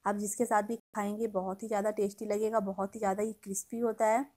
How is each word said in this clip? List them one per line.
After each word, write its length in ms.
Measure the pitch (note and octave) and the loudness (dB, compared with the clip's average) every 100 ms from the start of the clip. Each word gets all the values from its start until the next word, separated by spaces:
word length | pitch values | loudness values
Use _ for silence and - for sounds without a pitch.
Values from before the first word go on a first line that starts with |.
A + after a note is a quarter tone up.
| G3+ | 0
आप 100 | G#3 | -2
जिसके 280 | G#3 - A#3+ | -4 -2 2
साथ 180 | G#3+ | 2
भी 120 | G#3 A3+ _ A3 | 2 -6 _ -4
खाएंगे 320 | G3+ G#3 A3+ | -2 -2 -2
बहुत 340 | G3 F#3 F#3+ | -2 -2 -6
ही 40 | A3 | -2
ज़्यादा 240 | G#3 G#3 | 0 0
टेस्टी 320 | G#3 G3+ G3+ G#3 | 0 -2 -2 -4
लगेगा, 340 | G#3 G#3+ A3 | 0 2 2
बहुत 340 | G3 F#3+ G3 A3+ | 0 -4 -4 -2
ही 40 | |
ज़्यादा 240 | G3+ F#3+ | 0 0
ही 100 | A3 G#3+ | -2 -4
क्रिस्पी 440 | G3+ G3 - A#3 | -8 -8 -6 -2
होता 280 | A#3 A3 A3 | -2 2 4
है। 180 | A3+ C#4 | 4 0